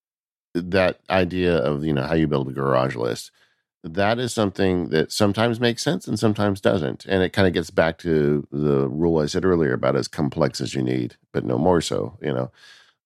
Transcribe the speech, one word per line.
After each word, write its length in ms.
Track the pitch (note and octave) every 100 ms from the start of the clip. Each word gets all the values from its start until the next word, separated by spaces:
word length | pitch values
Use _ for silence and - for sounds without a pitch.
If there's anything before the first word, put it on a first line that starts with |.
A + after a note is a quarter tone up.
| _ _ _ _ _
that 460 | F2 F2+ F#2+ F#2 - -
idea 460 | F#2+ F2+ F#2 F2+ E2+
of, 280 | C2 D2
you 80 | D#2
know, 120 | C#2+
how 100 | C#2
you 140 | E2 D#2
build 220 | C#2+ C2+
a 40 |
garage 420 | C2 C2+ C2 B1+ A#1+
list, 360 | A#1+ A1+ - _ _ _ _ _
that 360 | E2+ E2 G2+ A#2+
is 120 | B2
something 580 | A#2 G2+ - F#2+ F2+ D2
that 220 | D#2 -
sometimes 480 | - G#2 G2+ A#2 A2+
makes 220 | A#2+ A2+
sense 260 | - F3+ -
and 120 | A#2
sometimes 420 | A2+ G#2 G#2 F#2+
doesn't. 440 | A2 A2 C#2 G#1+ -
And 180 | F#2+
it 100 | F2+
kinda 160 | - F#2+
gets 220 | E2+ E2
back 260 | - E2 E2
to 460 | F2 D#2+ C#2+ D2 C#2
the 360 | C#2 D2 C#2 C2+
rule 300 | C#2+ E2+ E2
I 80 | D2
said 180 | F#2
earlier 300 | F#2 F2 D2
about 220 | B1+ C2 C2+
as 120 | B1
complex 540 | - D2 D#2 C#2+ -
as 140 | B1 C2+
you 80 |
need, 320 | B1+ B1+ A#1+ - _
but 140 | - G1+
no 120 | B1
more 240 | F2 F2
so, 380 | - G1+ G1+ -
you 100 | D2+
know. 200 | B1+ B1+ - - - _ _